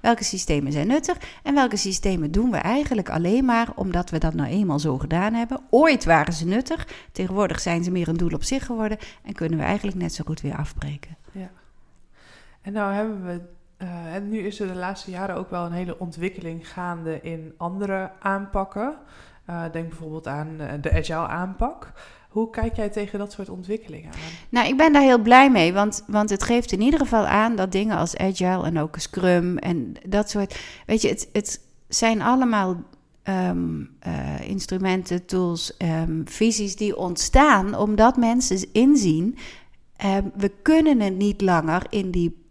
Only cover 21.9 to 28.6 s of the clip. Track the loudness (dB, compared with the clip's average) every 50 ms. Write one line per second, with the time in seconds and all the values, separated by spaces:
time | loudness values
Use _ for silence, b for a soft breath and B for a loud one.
21.9 | B B B B B B B B _ -2 -2 -2 -2 -4 -4 -2 -2 -2 -4 -4
22.9 | -2 -4 -6 -6 -6 -8 -8 -8 -8 -12 -12 -12 -12 -14 -8 -6 -8 -8 -8 -12
23.9 | -16 -16 -16 -14 B B B -12 B B B B 0 2 2 2 4 4 6 8
24.9 | 8 8 8 8 8 6 8 10 10 10 10 10 8 6 6 4 4 2 2 2
25.9 | 0 -6 -8 -2 0 0 2 2 0 -2 0 2 2 2 2 0 0 2 4 4
26.9 | 4 4 2 2 2 2 2 4 2 2 2 2 2 0 -2 0 0 0 0 0
27.9 | 0 0 -2 -2 -2 -2 -2 -2 0 0 0 0 2 0